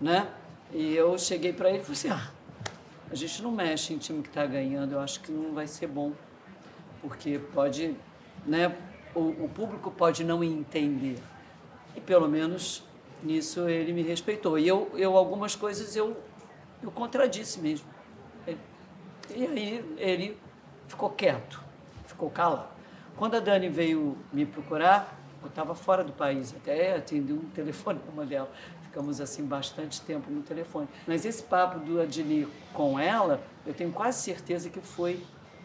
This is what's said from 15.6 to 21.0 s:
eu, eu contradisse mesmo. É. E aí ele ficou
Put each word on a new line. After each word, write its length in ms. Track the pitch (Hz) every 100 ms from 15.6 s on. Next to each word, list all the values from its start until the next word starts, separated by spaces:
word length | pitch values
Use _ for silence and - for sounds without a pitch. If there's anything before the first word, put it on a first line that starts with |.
| 208 196 220
eu, 220 | 214 220 233 - - - - - -
eu 80 | 226
contradisse 680 | - 233 262 254 208 220 185
mesmo. 260 | 156 147 - - - - - - 170
É. 100 | 156 - - - - - - - 220
E 100 | 320
aí 480 | 262 208 233 - 156
ele 400 | 190 180 202 214 - - - - -
ficou 220 | -